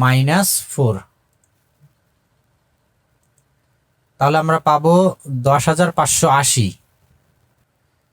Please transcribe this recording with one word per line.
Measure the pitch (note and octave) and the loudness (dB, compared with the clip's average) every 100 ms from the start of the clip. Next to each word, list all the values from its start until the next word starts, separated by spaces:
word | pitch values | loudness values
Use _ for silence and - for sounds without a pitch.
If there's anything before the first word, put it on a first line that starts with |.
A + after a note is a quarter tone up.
মাইনাস | B2+ C3 C3+ F3+ G3 - - | 2 2 2 0 -2 -4 -6
ফোর। | - B2 F#2+ - _ _ _ _ _ _ _ D3 _ _ _ _ _ _ _ _ _ _ _ _ _ _ _ _ _ _ _ _ _ _ - | -2 -2 -2 -10 _ _ _ _ _ _ _ _ _ _ _ _ _ _ _ _ _ _ _ _ _ _ _ _ _ _ _ _ _ _ -4
তাহলে | C#3 D#3 | -2 0
আমরা | D#3+ D#3+ - | 0 0 0
পাবো | D3+ D#3 F3 F#3 - C#3+ C3 C3 | 0 2 2 2 -4 -8 -4 0
দশ | C#3+ E3 | 0 0
হাজার | D#3+ F3+ E3 | 0 0 -2
পাঁচশো | D3 - D#3+ C#3 | -2 0 2 2
আশি। | C#3 - G2 - _ _ _ _ _ _ _ _ _ _ _ _ _ | 0 -2 -2 -6 _ _ _ _ _ _ _ _ _ _ _ _ _